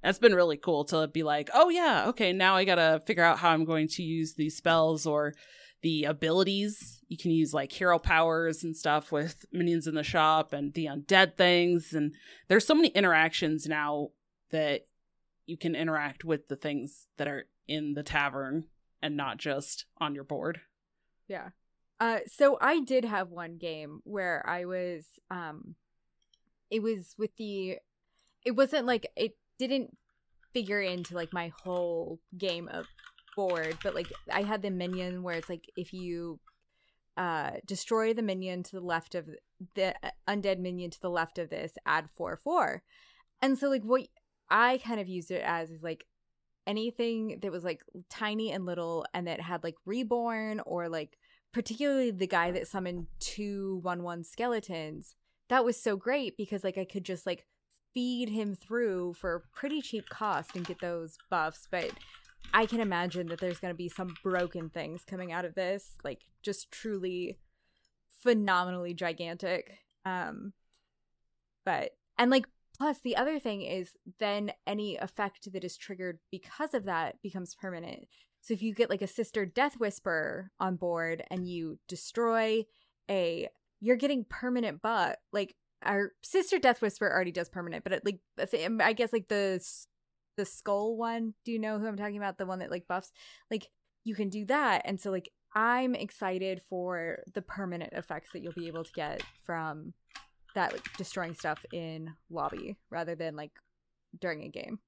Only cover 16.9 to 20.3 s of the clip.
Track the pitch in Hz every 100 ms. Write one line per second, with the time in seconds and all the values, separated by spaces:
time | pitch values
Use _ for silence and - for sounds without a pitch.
16.9 | - - _ 143 139 - _ - 151 151
17.9 | 147 147 156 143 135 135 151 156 _ _
18.9 | _ 151 147 139 123 151 139 143 - -
19.9 | _ 151 143 139